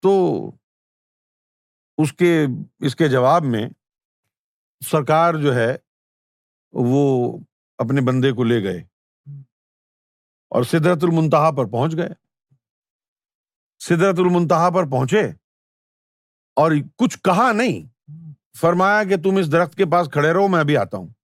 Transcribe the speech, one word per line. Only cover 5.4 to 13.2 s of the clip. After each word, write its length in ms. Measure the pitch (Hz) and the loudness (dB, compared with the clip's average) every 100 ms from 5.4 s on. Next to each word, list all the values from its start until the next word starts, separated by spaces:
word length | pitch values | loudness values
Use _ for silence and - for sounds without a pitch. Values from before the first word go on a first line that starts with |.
| 143 | 0
ہے، 220 | 123 117 131 _ _ _ _ _ _ _ _ _ | 0 -2 -4 _ _ _ _ _ _ _ _ _
وہ 680 | - 120 135 143 131 120 117 - _ _ - | -4 0 2 2 0 -2 -6 -18 _ _ -8
اپنے 220 | 117 139 | -2 0
بندے 320 | 127 127 131 | 0 0 0
کو 120 | 120 | 0
لے 180 | 117 117 | 0 0
گئے 160 | 98 90 - _ _ _ - 143 135 _ _ _ _ _ _ _ _ _ _ | -2 -8 -12 _ _ _ -20 -20 -20 _ _ _ _ _ _ _ _ _ _
اور 120 | 113 | -4
سدرۃ 380 | 123 170 156 175 | 0 0 2 2
المنتہا 480 | 175 165 160 156 156 | 0 0 2 2 2
پر 160 | 143 113 | 0 -4
پہنچ 300 | 117 151 160 | -2 -2 -4
گئے۔ 120 | - - _ _ _ _ _ _ _ _ _ _ | -8 -10 _ _ _ _ _ _ _ _ _ _